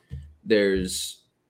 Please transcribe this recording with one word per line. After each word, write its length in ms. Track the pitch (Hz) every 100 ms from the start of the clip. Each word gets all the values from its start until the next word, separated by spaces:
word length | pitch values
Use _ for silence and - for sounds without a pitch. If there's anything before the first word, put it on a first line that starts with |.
| - - - -
There's 800 | 104 107 98 95 92 - - - _ _ _